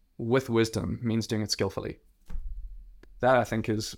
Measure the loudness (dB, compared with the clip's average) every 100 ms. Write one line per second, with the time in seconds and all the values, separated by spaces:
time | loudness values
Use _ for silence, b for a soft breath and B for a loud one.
0 | _ -8 0 2 4 4 4 2 -2 -2
1 | 0 0 0 -2 -2 -2 -2 -2 -8 -10
2 | _ _ -6 -6 -4 -8 -10 -12 -18 -20
3 | -20 0 4 4 4 0 0 -2 -4